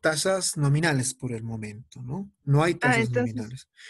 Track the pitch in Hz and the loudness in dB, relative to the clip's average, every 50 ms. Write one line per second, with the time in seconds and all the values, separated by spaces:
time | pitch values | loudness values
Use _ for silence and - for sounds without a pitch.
0 | - 160 156 151 - 190 190 190 180 - - 160 147 143 139 147 165 170 147 131 | 0 0 0 0 0 0 0 0 -2 -2 -2 0 2 2 4 4 4 2 2 2
1 | 123 - - - - 123 120 113 113 117 113 110 107 107 104 107 123 _ - 127 | 0 -2 -4 -6 -6 -8 -6 -6 -8 -8 -8 -8 -8 -10 -10 -12 -14 _ -16 -14
2 | 127 123 135 190 202 202 - _ _ 143 143 143 156 175 170 170 - 247 254 226 | -12 -10 -8 -10 -10 -12 -14 _ _ 2 4 4 4 4 2 2 2 2 4 4
3 | 226 220 123 247 247 240 - - - - 127 131 - _ _ - - - | 2 2 0 0 0 0 -2 -6 -8 -10 -12 -16 -18 _ _ -20 -20 -20